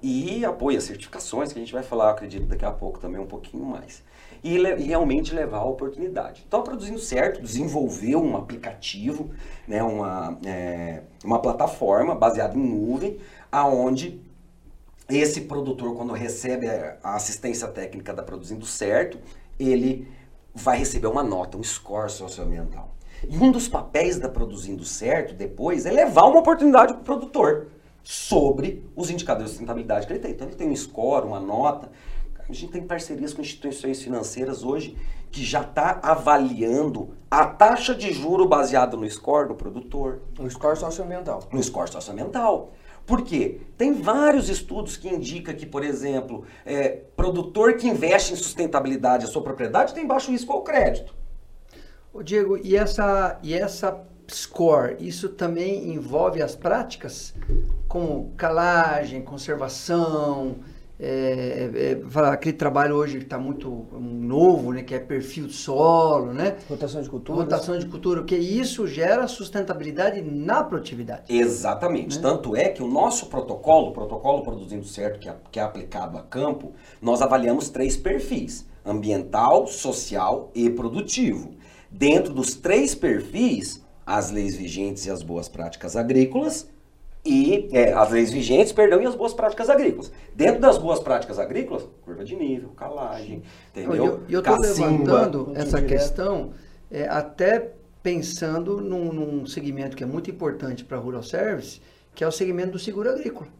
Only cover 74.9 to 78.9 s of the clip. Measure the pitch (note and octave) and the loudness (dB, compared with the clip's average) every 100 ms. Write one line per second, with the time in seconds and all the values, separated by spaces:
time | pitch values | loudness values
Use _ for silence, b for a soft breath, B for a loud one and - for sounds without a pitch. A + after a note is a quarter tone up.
74.9 | - G#2 G#2 F2+ E2 - A2 G#2+ G2 - | -6 -6 -6 -12 -16 -12 -6 -4 -6 -10
75.9 | G2 F2+ E2 - B2 C#3 - - B B | -8 -8 -10 -10 -4 -2 -2 -8 B B
76.9 | B A#2 A#2+ C3+ C3 A#2+ C#3 - B2+ C3 | B 0 2 4 4 4 2 -2 -2 0
77.9 | - F#3+ - - B3+ - - - b G2 | 0 0 -2 -2 -4 -6 -12 -16 b -6